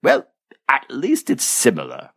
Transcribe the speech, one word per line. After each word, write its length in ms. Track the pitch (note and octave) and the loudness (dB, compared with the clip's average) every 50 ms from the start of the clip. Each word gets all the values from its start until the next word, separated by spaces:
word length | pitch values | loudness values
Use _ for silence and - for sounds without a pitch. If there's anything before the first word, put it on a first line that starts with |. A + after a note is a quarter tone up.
| A3+ | 4
Well, 260 | - - C4 - _ _ _ _ _ _ _ _ - | 4 2 2 0 _ _ _ _ _ _ _ _ 0
at 180 | C3+ C3+ - _ | 0 0 0 _
least 420 | - C3 D#3 A3 D#4 - - - | -8 -6 -2 0 -2 -2 0 -4
it's 140 | - - - | -2 -2 -2
similar. 640 | - - - - B2+ F#2+ D#2 C#2 B1+ B1 - - - _ | -4 -2 2 2 2 2 2 -8 -10 -12 -16 -16 -20 _